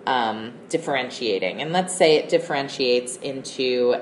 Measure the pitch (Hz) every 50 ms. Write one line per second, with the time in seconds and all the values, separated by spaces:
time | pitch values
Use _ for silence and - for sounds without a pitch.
0 | - - 131 123 117 110 107 110 110 113 123 - - - - - - - 143 135
1 | 123 123 - - 123 110 98 95 92 92 87 101 135 156 165 185 185 185 - -
2 | 180 160 156 151 - - 175 165 165 - 156 139 139 139 - - 135 127 123 123
3 | 123 123 - - - 143 135 135 131 - - - 131 127 123 123 123 123 123 -